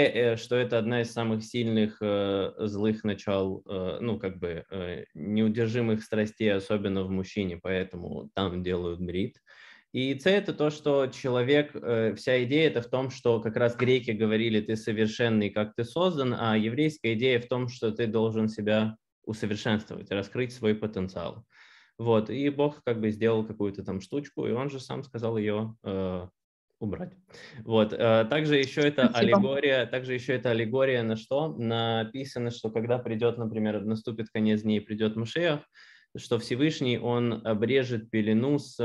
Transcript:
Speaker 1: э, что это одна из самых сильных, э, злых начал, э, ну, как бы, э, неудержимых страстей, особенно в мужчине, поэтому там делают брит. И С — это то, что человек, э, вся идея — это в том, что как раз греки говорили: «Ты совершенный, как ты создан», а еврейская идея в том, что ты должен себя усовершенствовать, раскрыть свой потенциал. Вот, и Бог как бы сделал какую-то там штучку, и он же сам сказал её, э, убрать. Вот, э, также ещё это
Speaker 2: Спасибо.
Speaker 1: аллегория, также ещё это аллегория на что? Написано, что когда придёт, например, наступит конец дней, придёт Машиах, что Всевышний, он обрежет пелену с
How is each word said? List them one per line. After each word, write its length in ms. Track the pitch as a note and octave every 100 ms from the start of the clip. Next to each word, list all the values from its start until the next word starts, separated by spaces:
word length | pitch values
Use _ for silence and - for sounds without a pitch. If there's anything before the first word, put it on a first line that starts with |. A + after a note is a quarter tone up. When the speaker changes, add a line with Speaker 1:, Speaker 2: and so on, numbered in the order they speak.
| C#3
Speaker 1:
э, 240 | A2 A#2+ A2+
что 180 | - B2
это 200 | A#2 A#2
одна 220 | A2 A#2+
из 100 | A#2
самых 300 | - A2+ A2
сильных, 540 | A2 A#2+ A2+ A2 G#2+ -
э, 520 | G#2 G2+ G2+ G2 G2 -
злых 440 | G#2+ G2+ G#2+ G#2+ G#2+
начал, 580 | G2 - G2 F#2+ F#2+ -
э, 300 | G2 F#2 D#2+
ну, 180 | A#2 A2
как 200 | F#2+ F2+
бы, 260 | F2 E2 -
э, 340 | F#2+ F2+ D#2+ - -
неудержимых 880 | E2 G#2+ A2 G#2+ A2+ A#2 A#2 G#2+
страстей, 500 | - A2 G#2+ - A2
особенно 500 | G2 F#2+ G#2+ G2+ G2
в 60 | F#2+
мужчине, 460 | F#2+ F#2 - F#2+ E2+
поэтому 640 | F2+ F#2+ F#2 F2+ E2+ D2 - -
там 280 | F#2+ F2+
делают 360 | F2+ F2+ F2 E2+
брит. 360 | F2+ F2 G#2+ - _ - - - _
И 260 | B2 C3 C3
С — 60 | F#3
это 260 | G3+ G3+
то, 160 | - D3+
что 360 | D3+ D3+ C#3 C3+
человек, 640 | - C3+ B2 B2 D3 D3 -
э, 400 | - A2+ A2 A2
вся 280 | - B2+ A#2+
идея — 220 | D3 D#3
это 100 | A#2
в 60 | -
том, 220 | B2+ C3+
что 300 | - A#2+ A#2
как 160 | A2+ A2
раз 180 | A#2+ A#2
греки 340 | B2+ B2+ B2
говорили: 500 | G#2+ A2 A2 A2+ G#2+
«Ты 140 | G#2+ A2
совершенный, 720 | A2+ G#2+ G#2+ - A#2+ A2 G2+
как 240 | G#2 G#2+ -
ты 100 | A#2
создан», 500 | E3 F#3 D#3+ B2+ A#2+
а 180 | A2+ A2
еврейская 560 | A2 B2 D#3 D3+ A2+ A2+
идея 240 | C3 A#2+
в 60 | A#2+
том, 220 | B2+ B2
что 220 | - A2+
ты 160 | G#2+ A#2
должен 420 | A2 A2+ A2 A2
себя 480 | A2 G#2 G#2+ A2 A2 _ _ -
усовершенствовать, 880 | G#2+ G#2 G#2+ B2 G#2 - F2+ -
раскрыть 420 | G2+ G2 B2 B2
свой 220 | - A2 G#2+
потенциал. 720 | G#2+ G2 F#2 F2+ E2+ - - _ - - _ -
Вот, 300 | A#2 A2 G#2+
и 180 | A#2+ C#3+
Бог 340 | C#3 D3 D3 -
как 160 | A2+
бы 100 | A2
сделал 340 | G#2+ A2+ A2 A2
какую-то 360 | G#2 G2+ G2
там 180 | G2+ F#2+
штучку, 460 | - C#3+ C#3+ - B2
и 40 |
он 160 | A2+ C#3+
же 80 | C#3
сам 220 | B2+ B2+
сказал 340 | C#3+ A#2 A2+ A2+
её, 380 | G#2 G#2 A2 A2 A2
э, 420 | F#2+ F#2+ F#2 F#2 _ _ _ _ _
убрать. 320 | A2 F2 F#3 - _ - - B2+ A#2
Вот, 280 | A2 G#2+
э, 320 | - A#2 A2 A2
также 280 | D3+ D#3 C#3+
ещё 240 | C3+ -
это 240 | D3 D3 A#2+
Speaker 2:
Спасибо. 100 | A#2
Speaker 1:
аллегория, 680 | A2+ A#2+ C3 C#3 D3 C3 A2+
также 260 | B2+ B2+ B2+
ещё 180 | B2 B2+
это 160 | B2
аллегория 520 | A2+ A2+ C3 C3+ B2
на 120 | A2+ A2
что? 320 | - C3+ D#3+ A#2
Написано, 960 | A2+ A2+ A2+ A2+ A2 C3+ C3+ B2 A#2+
что 200 | A#2+ A2+
когда 280 | A#2 A2 B2
придёт, 380 | A#2 A2 A#2 A#2
например, 420 | A2+ A2+ G#2+ G#2 G2+
наступит 440 | A2 B2 A2+ A2
конец 300 | A2+ G#2+ G#2+
дней, 180 | A2 G#2+
придёт 340 | - G#2+ A2 A2
Машиах, 440 | A#2 E3 E3+ D3 - - - - _ -
что 220 | - A#2
Всевышний, 600 | - B2 D3+ D3+ C3 A#2+
он 420 | A#2+ A#2+ A#2+ A2+ A2+
обрежет 640 | G#2+ A2+ C3+ B2 A#2 G#2+
пелену 480 | A2+ G#2+ A2 C3 C#3+
с 180 | - -